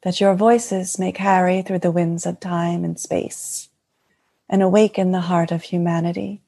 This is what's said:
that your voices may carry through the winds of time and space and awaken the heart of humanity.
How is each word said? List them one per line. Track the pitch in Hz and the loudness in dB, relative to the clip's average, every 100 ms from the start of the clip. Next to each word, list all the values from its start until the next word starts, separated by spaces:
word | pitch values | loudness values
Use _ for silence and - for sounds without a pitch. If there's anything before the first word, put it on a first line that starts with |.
that | 185 180 | -4 2
your | 202 185 | 2 4
voices | 220 233 233 190 185 - | 4 4 2 -4 -4 -4
may | 185 | -4
carry | 180 190 190 180 185 | -2 2 4 4 0
through | 185 185 | -2 -2
the | 180 | 0
winds | 170 170 170 175 | 0 0 -2 -4
of | 180 | -8
time | 185 175 170 170 | -6 -2 -2 -2
and | 170 165 | -4 -6
space | - - - - - - - _ _ _ _ _ _ _ _ | -4 -4 -4 -10 -12 -12 -14 _ _ _ _ _ _ _ _
and | 196 | 2
awaken | 190 196 214 208 190 | 4 4 4 2 0
the | 185 | 0
heart | 175 180 165 | 0 0 0
of | 170 | -2
humanity. | - 175 170 170 170 175 196 202 | -4 -2 0 0 -2 -4 -8 -10